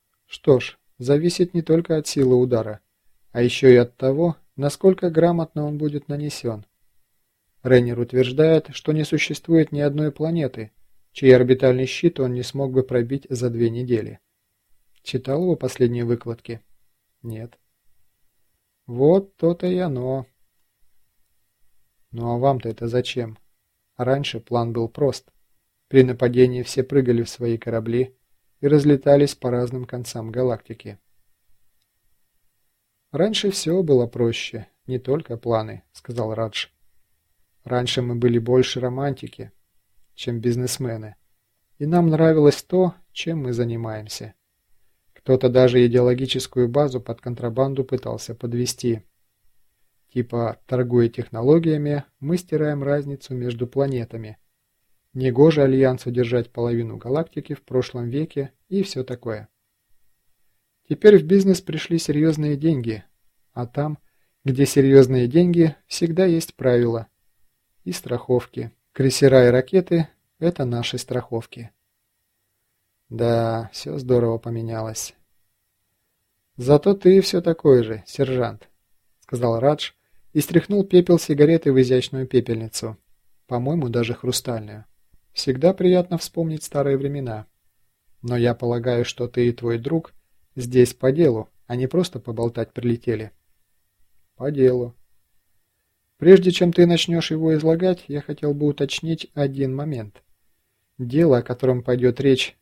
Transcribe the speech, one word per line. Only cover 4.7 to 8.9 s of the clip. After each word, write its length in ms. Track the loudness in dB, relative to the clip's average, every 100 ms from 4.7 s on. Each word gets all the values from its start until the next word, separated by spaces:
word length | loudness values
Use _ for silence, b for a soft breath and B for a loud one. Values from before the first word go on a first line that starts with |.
| 0 2 2 0
грамотно 540 | 2 2 0 -4 -6
он 140 | -6 -4
будет 300 | -4 -6 -8
нанесён. 560 | -8 -8 -8 -8 -8 -12 _ _ _ _ _ _ _ _ _
Рейнер 360 | 4 4 4 -2
утверждает, 720 | -2 0 0 2 4 2 0
что 220 | -8 -4